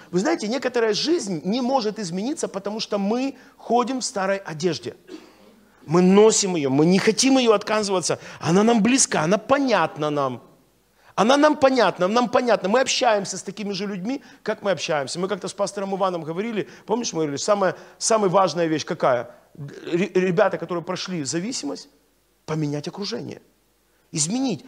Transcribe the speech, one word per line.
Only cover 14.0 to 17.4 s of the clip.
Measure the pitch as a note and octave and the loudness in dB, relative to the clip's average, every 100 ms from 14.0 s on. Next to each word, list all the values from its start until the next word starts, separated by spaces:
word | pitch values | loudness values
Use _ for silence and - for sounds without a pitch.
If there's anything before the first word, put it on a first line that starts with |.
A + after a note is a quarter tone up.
| F#3+ C4+ - - | -6 -8 -10 -10
как | - A3 | -8 -4
мы | G3 | -2
общаемся. | E3 - D#3 C3 E3 | -2 0 -2 -2 -4
Мы | F#3+ | -4
как-то | G3 C#3+ | -4 -6
с | |
пастором | - G3 - G3 | -6 -6 -4 -6
Иваном | F#3+ F#3+ F3 | -2 -2 -2
говорили, | D#3 E3 A3+ G#3+ - - - | -6 -6 -6 -6 -8 -10 -6
помнишь, | A#3 A#3+ | -4 -4
мы | E3 | -4
говорили, | D#3 | -4
самая, | C#3 | -2